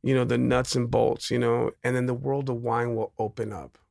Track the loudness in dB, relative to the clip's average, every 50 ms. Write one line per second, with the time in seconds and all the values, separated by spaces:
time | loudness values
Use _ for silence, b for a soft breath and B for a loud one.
0 | 2 2 2 4 4 2 2 2 2 4 2 2 0 0 0 -2 0 2 2 4
1 | 4 4 2 -2 -4 -2 0 0 2 2 2 2 0 -2 -4 _ -4 -2 0 0
2 | 0 0 -2 -4 -2 -4 -2 -2 -2 -4 -4 -4 -2 -2 0 0 0 0 -2 -2
3 | -4 -6 _ _ -4 -4 -4 -6 -6 -6 -6 -12 -14 -14 _ _ _ _